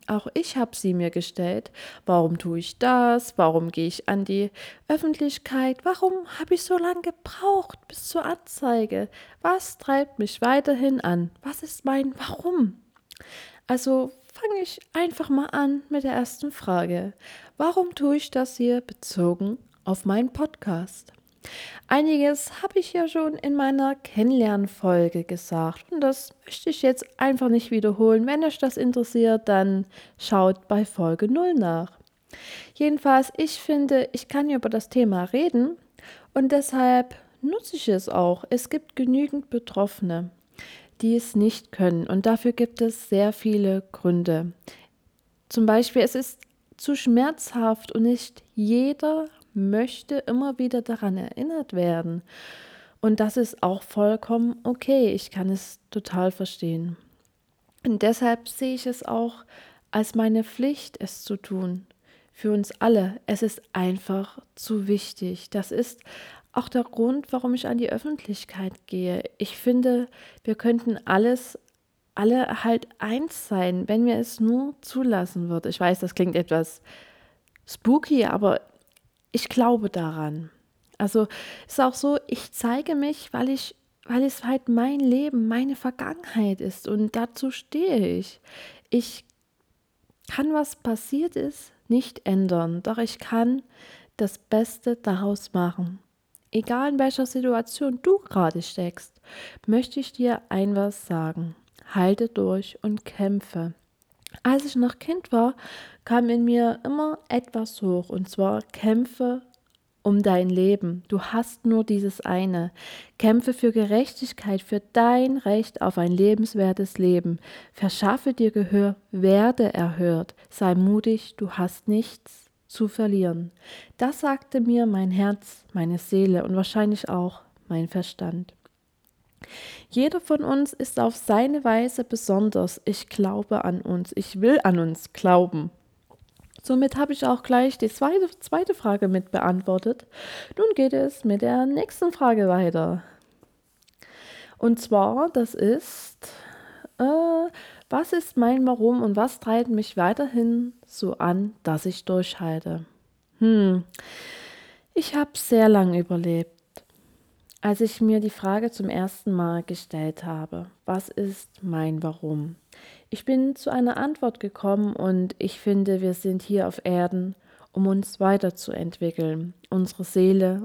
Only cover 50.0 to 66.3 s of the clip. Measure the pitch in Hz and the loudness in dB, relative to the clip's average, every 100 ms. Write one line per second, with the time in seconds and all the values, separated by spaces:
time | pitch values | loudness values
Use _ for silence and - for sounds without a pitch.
50 | - 277 - 247 277 254 247 247 233 226 | -6 -6 -2 -2 -2 -2 -2 -2 -4 -4
51 | 202 190 - - 285 320 - 180 175 165 | -2 -4 -6 -6 -6 -6 -4 -2 0 0
52 | 170 170 - - - - - - - _ | -4 -8 -10 -20 -20 -20 -20 -20 -20 _
53 | 220 214 214 254 226 - 180 190 - 208 | 0 2 0 0 -4 -2 -4 -4 -6 0
54 | 208 220 - 233 240 240 - 247 - 269 | 2 0 -2 -2 -2 -2 -6 -4 2 2
55 | 226 196 - 190 190 196 - - _ 214 | 2 0 -6 -4 -2 -4 -6 -20 _ -10
56 | - 180 185 - 190 - 170 165 175 170 | -4 -2 -2 -2 -8 -6 -4 -4 -6 -10
57 | _ _ _ _ _ _ _ _ 254 208 | _ _ _ _ _ _ _ _ -2 2
58 | 214 233 240 233 - - 262 254 254 247 | 2 2 0 0 -6 -6 -6 -4 -6 -8
59 | - 233 233 233 - - - _ _ 214 | -6 -4 -4 -8 -20 -20 -20 _ _ -4
60 | 220 226 220 220 220 - 269 294 - - | -2 0 2 2 -2 -4 -2 -4 -10 -12
61 | 190 - - 202 - 190 180 185 - _ | -12 -12 -10 -10 -6 -6 -4 -6 -12 _
62 | _ _ _ - 214 208 202 - 233 220 | _ _ _ -6 0 0 -2 0 4 4
63 | 185 226 - 208 220 - _ 185 185 185 | 2 -4 -6 -2 -2 -4 _ -2 -2 -2
64 | - 190 196 - _ - - 214 196 202 | -4 -6 -6 -12 _ -18 -6 -4 0 -2
65 | - - 185 180 - 202 - - 240 - | -2 -8 -8 -8 -8 -8 -4 -4 -4 -8
66 | - - - | -20 -20 -20